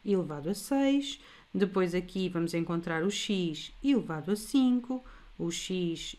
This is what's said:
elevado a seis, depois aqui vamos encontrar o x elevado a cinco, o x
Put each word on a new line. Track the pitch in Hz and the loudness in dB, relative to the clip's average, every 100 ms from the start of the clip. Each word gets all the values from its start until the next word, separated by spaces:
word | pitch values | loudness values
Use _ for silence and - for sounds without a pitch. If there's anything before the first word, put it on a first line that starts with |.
elevado | 208 196 151 147 151 | 0 0 0 -4 -4
a | 202 | -4
seis, | - 277 277 277 277 - - - - | 0 2 4 2 0 -8 -16 -20 -6
depois | 185 190 190 180 | 0 2 2 2
aqui | 180 180 190 180 | 0 -2 -2 -2
vamos | 175 170 | 0 0
encontrar | 170 170 170 170 160 | 0 0 -2 -2 0
o | 190 | 0
x | 202 - 196 170 151 - - | 0 0 0 0 -2 -10 -4
elevado | 277 247 - 156 156 | 2 2 2 -4 -2
a | 208 | -4
cinco, | - 277 254 247 240 254 - - - - | 2 4 6 4 0 -6 -8 -20 -16 -6
o | 170 | -4
x | 170 - 185 170 160 - | -4 -4 -2 -2 -2 -8